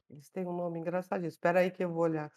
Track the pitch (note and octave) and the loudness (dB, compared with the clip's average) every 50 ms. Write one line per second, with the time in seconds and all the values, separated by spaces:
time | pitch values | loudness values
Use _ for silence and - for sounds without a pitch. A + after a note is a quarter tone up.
0 | _ _ - D3+ C#3+ - - F#3 F#3 F3+ F3 F3 F3 E3+ E3+ E3 D#3+ F3 E3+ F#3 | _ _ -20 -20 -20 -14 -10 -8 -6 -6 -4 -4 -4 -4 -6 -6 -4 -4 -2 -4
1 | F3+ - - F#3+ F3 D#3+ - - - E3+ E3+ F#3 F3+ F#3 F#3 - F#3 F3 E3 E3 | -2 -4 -4 -4 -4 -4 -4 0 2 4 6 6 4 4 2 -2 -4 -2 0 2
2 | E3+ E3 D#3+ D#3 D3+ D3+ - | 2 2 2 0 -4 -6 -10